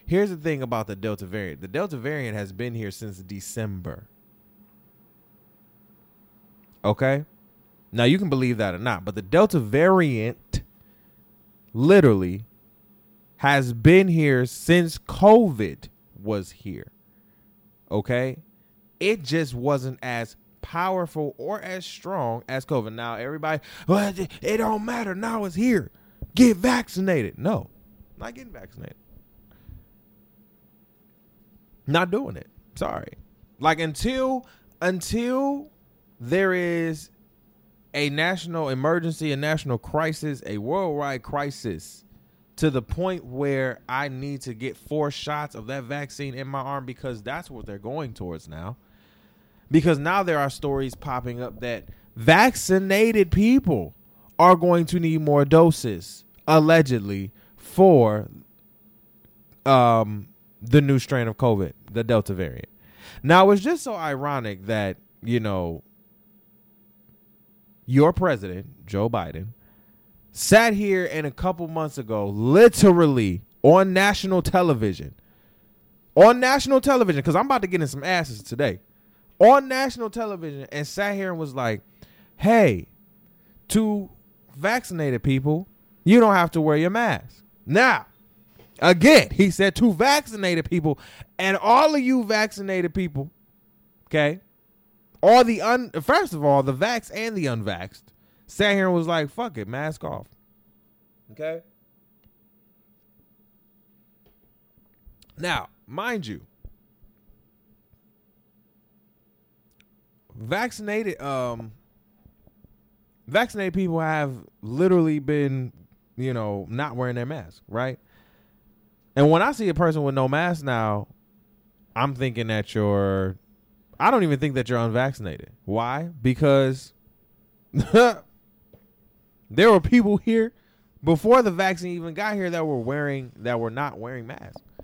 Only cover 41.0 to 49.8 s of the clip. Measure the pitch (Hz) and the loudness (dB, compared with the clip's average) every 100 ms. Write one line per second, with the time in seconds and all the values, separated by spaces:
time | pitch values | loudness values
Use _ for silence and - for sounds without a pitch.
41 | 139 131 - 143 143 139 117 80 - - | -6 -8 -8 -8 -8 -8 -10 -10 -14 -20
42 | _ _ _ _ _ - 156 131 110 165 | _ _ _ _ _ -2 0 0 -4 -4
43 | 185 180 123 127 143 135 131 - - 131 | -4 -6 -8 -6 -4 -2 -4 -6 -8 -6
44 | 143 131 143 139 131 110 131 - - 151 | -6 -8 -10 -10 -12 -10 -12 -12 -8 -4
45 | 147 - 151 147 147 113 110 139 117 143 | -4 -6 -8 -8 -8 -12 -12 -12 -10 -12
46 | 139 - 139 127 135 139 131 139 127 123 | -12 -12 -12 -12 -10 -10 -8 -10 -10 -12
47 | 135 113 107 156 175 123 104 101 107 151 | -12 -10 -12 -12 -14 -16 -14 -14 -10 -10
48 | 135 113 90 82 - 78 92 123 _ _ | -10 -12 -12 -14 -16 -14 -14 -14 _ _
49 | _ _ _ _ _ _ - 156 | _ _ _ _ _ _ 0 2